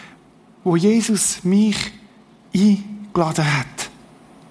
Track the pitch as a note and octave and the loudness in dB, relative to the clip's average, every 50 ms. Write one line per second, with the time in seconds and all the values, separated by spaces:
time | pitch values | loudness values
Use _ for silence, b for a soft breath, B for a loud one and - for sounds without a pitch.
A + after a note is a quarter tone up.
0 | B B B B B _ _ _ _ _ _ _ _ F3+ E3+ E3+ E3 G#3 A3 A#3 | B B B B B _ _ _ _ _ _ _ _ 0 0 2 2 4 2 2
1 | G#3 - A3 F#3 - - - - - F3+ F#3+ G3+ G#3+ G#3+ G3 - - - - - | 2 0 -2 0 0 -4 -4 -4 -2 0 2 4 2 2 0 -2 -6 -8 -10 -16
2 | - - _ - - _ - _ _ - - F#3 G3 G#3+ G3+ G3 - - - - | -20 -20 _ -20 -20 _ -20 _ _ -6 -2 2 4 4 4 2 -2 -10 -14 -16
3 | - - - F3+ E3 D#3+ D#3 - D#3 D3 D3 C#3 B2+ - - - - - - - | -16 -6 -2 -2 0 0 0 -2 0 0 0 -2 -4 -6 -10 -12 -14 -14 -14 -20
4 | - - - - - - - - - - | -20 -20 -20 -20 -20 -20 -20 -20 -20 -20